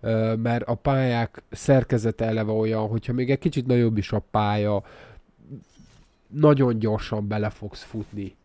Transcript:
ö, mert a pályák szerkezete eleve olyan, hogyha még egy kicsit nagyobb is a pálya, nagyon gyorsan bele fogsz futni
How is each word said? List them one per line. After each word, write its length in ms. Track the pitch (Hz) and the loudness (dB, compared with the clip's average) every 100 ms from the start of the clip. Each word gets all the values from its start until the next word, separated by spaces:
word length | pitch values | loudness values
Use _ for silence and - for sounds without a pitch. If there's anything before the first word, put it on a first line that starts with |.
ö, 340 | 113 110 113 | -2 0 0
mert 300 | 113 117 117 113 | 0 0 -2 -2
a 60 | |
pályák 680 | 117 - 135 127 117 117 - _ | -4 0 0 0 0 -2 -6 _
szerkezete 760 | - - 135 120 120 113 110 | -10 4 4 4 0 0 -2
eleve 280 | 113 110 107 | -2 -2 -2
olyan, 360 | 110 110 110 107 | 0 0 0 -2
hogyha 240 | 113 - | -2 -2
még 180 | 123 127 | -4 0
egy 80 | 135 | 0
kicsit 280 | - - 127 | 0 -2 2
nagyobb 300 | 123 117 107 | 4 4 2
is 160 | 95 | -2
a 100 | 107 - | -4 -2
pálya, 520 | 107 104 104 104 101 - - - - _ _ - 135 - _ - _ _ _ _ | 0 0 0 0 -2 -4 -20 -20 -20 _ _ -18 -18 -18 _ -20 _ _ _ _
nagyon 520 | - 151 143 131 113 | 2 4 6 4 2
gyorsan 500 | 107 107 - 107 104 | 0 -2 -4 -6 -4
bele 220 | 107 107 | -2 -4
fogsz 320 | - 104 - | -4 -14 -14
futni 520 | - 113 101 101 98 - | -12 -12 -10 -10 -12 -12